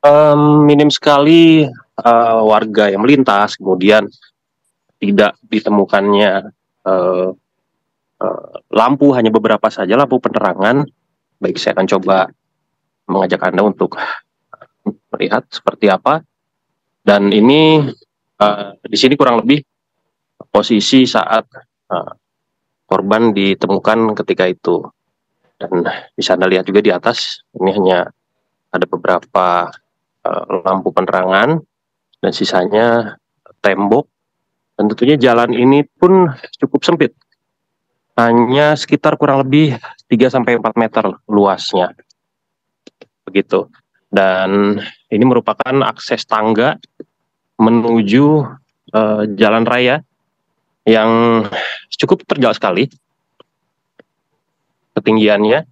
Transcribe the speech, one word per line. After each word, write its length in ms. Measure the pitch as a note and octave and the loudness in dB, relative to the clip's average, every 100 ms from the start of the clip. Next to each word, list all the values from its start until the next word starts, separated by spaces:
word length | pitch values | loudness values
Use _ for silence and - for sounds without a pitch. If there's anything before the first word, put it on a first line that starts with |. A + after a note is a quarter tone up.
em, 600 | D3 D3 D3+ D3 D3 D3+ D3 | 4 4 4 4 4 4 4
minim 240 | D3 D3+ | 4 2
sekali, 720 | - - C#3+ D3 E3 E3 D#3+ | 2 2 2 4 6 6 4
eh, 760 | C#3+ B2 _ - A#2+ A#2 A#2 A2+ | 2 -6 _ -4 2 2 2 2
warga 480 | G#2+ G#2+ A2 G#2+ G#2 | 2 2 2 0 0
yang 140 | G2 A2+ | 2 2
melintas, 500 | C#3+ C3 G2+ G#2 - | 2 4 2 0 -4
kemudian 480 | G2 F#2 F#2+ G#2+ G#2+ _ _ _ _ _ _ _ _ _ | -4 0 4 2 2 _ _ _ _ _ _ _ _ _
tidak 320 | - - G#2+ - _ | -2 2 0 -2 _
ditemukannya, 1040 | G#2+ G#2+ G#2+ G2 G2+ G2+ G2+ G#2 F#2+ G2+ _ _ _ | -4 0 0 0 0 0 2 2 -2 -6 _ _ _
eh, 440 | F#2+ F#2+ F2+ F#2 F#2 F#2 _ _ _ _ _ _ _ _ | -4 -2 0 -2 -4 -8 _ _ _ _ _ _ _ _
eh, 260 | G2 - - - _ | -8 -8 -14 -20 _
lampu, 480 | G#2+ A#2 C3+ C#3+ B2+ | 0 2 4 2 2
hanya 160 | A2+ | 2
beberapa 380 | A2 G#2+ G#2+ A2 | 0 0 0 -2
saja 240 | - F#2+ A#2 | -4 -2 0
lampu 240 | C#3+ C3 | 0 0
penerangan. 640 | - - G2 F#2 G2+ C3+ D3 _ _ _ _ _ | -2 -2 -4 -2 0 0 -2 _ _ _ _ _
Baik, 160 | - - | -8 -4
saya 160 | - | -4
akan 160 | - F#2+ | -2 -2
coba 400 | G2 F#2 F#2+ F#2 _ _ _ _ _ _ _ - | -2 0 -2 -2 _ _ _ _ _ _ _ -6
mengajak 320 | F#2 F#2 F#2 F2+ | -4 -2 -2 -2
Anda 160 | F2+ | 0
untuk 320 | G#2 G2 F2 - - - _ _ _ - - _ - - _ | -2 0 -6 -6 -12 -12 _ _ _ -20 -20 _ -12 -12 _
melihat 400 | - F#2+ A2 - | -6 -4 -4 -6
seperti 400 | - - - G#2 | -10 -10 -2 0
apa. 320 | F#2 - D#3 - _ _ _ _ _ _ _ | 0 -2 -4 -6 _ _ _ _ _ _ _
Dan 320 | - G2+ G2+ | -6 -2 0
ini, 560 | G#2+ A2+ D3 D#3 D#3 C#3+ - _ _ _ _ | 2 2 4 2 2 -2 -8 _ _ _ _
eh, 260 | G#2 G#2 G2+ G2+ | -2 -2 -10 -14
di 140 | - G#2+ | -8 0
sini 160 | C3 B2 | 0 2
kurang 240 | B2+ A#2 | 2 0
lebih 240 | A2+ D3 C#3 _ _ _ _ _ _ _ - | 0 -2 -2 _ _ _ _ _ _ _ -2
posisi 560 | G#2 G#2 G#2+ - C3+ B2 | -2 0 -2 2 2 2
saat, 400 | A2+ F2+ A2+ - - _ _ _ | 0 0 -2 -4 -20 _ _ _
eh, 240 | F2+ - - _ _ _ _ _ _ | -10 -8 -18 _ _ _ _ _ _
korban 480 | _ F#2+ F#2+ G#2+ A#2 | _ -4 0 0 0
ditemukan 800 | G2+ G2 F#2+ - G2 A2 A2 A2+ G#2 | 0 -2 -2 -2 -2 0 0 0 -4
ketika 240 | F#2 F#2 F#2 | -4 -2 -2
itu. 320 | F#2 - F2 - _ _ _ _ _ _ _ | -2 -4 -4 -6 _ _ _ _ _ _ _
Dan 240 | - F2+ E2+ - - | -6 -4 -4 -8 -14
bisa 240 | - - F2+ | -10 -4 0
Anda 80 | |
lihat 240 | F#2 F#2+ F#2+ | 0 0 0
juga 160 | F#2+ | 0
di 80 | G#2 | 2
atas, 480 | F2+ - A#2 - - _ - | 0 -2 -4 -8 -12 _ -6
ini 160 | F#2 | -4
hanya 400 | G2 F#2 F2+ F2+ _ _ _ _ _ _ | 0 0 0 -2 _ _ _ _ _ _
ada 180 | F2+ - | -6 -4
beberapa, 840 | F2+ F2+ F2+ - F2+ F2+ F2 E2 - _ _ _ _ | -4 -2 -2 -2 -2 0 -2 -4 -12 _ _ _ _
eh, 200 | E2 D#2+ - F#2 | -8 -6 -6 -6
lampu 240 | F2 F#2+ F#2 | -2 -2 -2
penerangan 720 | - F#2+ F#2 F#2 G2 A#2+ D#3+ - _ _ _ _ _ | -4 -2 -2 0 0 0 -2 -6 _ _ _ _ _
dan 80 | G2 | -6
sisanya 880 | - G2+ F#2 F2+ G#2 A#2 A#2 G#2+ - _ _ _ _ | -4 -4 -2 0 0 2 0 -4 -12 _ _ _ _
tembok. 480 | G2+ F#2+ G2+ A#2 D#3 _ _ _ _ _ _ | -4 -2 0 0 -2 _ _ _ _ _ _
Dan 160 | - G#2+ | -4 -4
tentunya 240 | G#2+ B2 | 0 0
jalan 400 | D3+ B2 A#2 A#2+ | 2 2 2 0
ini 320 | A#2 B2+ C#3 D3 | 0 2 2 0
pun 460 | _ F3+ F#3+ F3 C3 - - | _ 2 4 2 -2 -18 -8
cukup 220 | C#3 - | -4 -2
sempit, 300 | - D#3 - _ _ _ _ _ _ _ _ _ _ - | -2 -2 -2 _ _ _ _ _ _ _ _ _ _ -2
hanya 560 | A#2 A#2 A#2 C#3 D3 | 2 2 2 0 0
sekitar 400 | D3 - C3+ D#3 | 0 -2 -2 -2
kurang 300 | D3+ C#3+ C3+ | -2 0 0
lebih 340 | C3 D3 D#3 A#2 - - _ | 2 2 2 -2 -12 -20 _
tiga 160 | A#2 B2+ | 0 2
sampai 320 | C3 A#2+ A#2+ | 0 -2 -2
empat 160 | A2 | -2
meter 300 | A2+ A2+ - G2+ - - | -2 -2 -2 -4 -6 -2
luasnya. 640 | G#2 G2+ F#2 - F#2+ F2+ - _ _ _ _ _ _ _ _ - _ - _ - | 0 2 0 -4 -4 -4 -6 _ _ _ _ _ _ _ _ -20 _ -20 _ -6
Begitu. 440 | F#2+ - F#2+ F#2 _ _ _ _ | -4 -2 -4 -6 _ _ _ _
Dan 680 | G2 F#2+ F#2 F#2+ G2 G2+ G#2 - - _ | -2 0 0 -2 0 -2 -4 -8 -20 _
ini 140 | G#2+ B2+ | 0 2
merupakan 460 | A#2+ - G#3+ C3 C3+ C3 | 2 -2 -6 -4 -2 -4
akses 400 | - - A2+ - | -6 -8 -8 -4
tangga 520 | A2 G#2+ G#2+ B2+ - - _ - _ _ _ _ - | -2 0 0 -2 -4 -14 _ -20 _ _ _ _ -2
menuju, 880 | A2+ A#2 A#2 A#2 G2+ A#2 D3 D#3 C3+ - _ _ _ | 2 2 0 0 0 2 2 0 -2 -12 _ _ _
eh, 280 | A2 G#2+ G#2+ G#2+ | -2 -2 -2 -4
jalan 320 | G2 A2 A2+ A#2 | 0 0 2 0
raya 340 | B2 B2 C#3+ - _ _ _ _ _ _ _ - | 0 0 -2 -6 _ _ _ _ _ _ _ 0
yang 560 | A2+ A2 A2+ A#2 A#2 G#2 - - - _ | 2 2 2 2 0 -2 -8 -10 -14 _
cukup 320 | - - F#3 - | -6 -2 -2 -2
terjal 240 | C#3+ A#2+ G#2+ | -2 0 0
sekali 340 | G#2 F2+ C3+ _ _ _ _ _ _ _ _ _ _ _ _ _ _ _ _ _ _ _ _ - | -2 -2 -4 _ _ _ _ _ _ _ _ _ _ _ _ _ _ _ _ _ _ _ _ -6
ketinggiannya. 640 | - A2 G#2+ G2+ G#2+ C3+ D#3+ | -2 0 2 2 0 -2 -4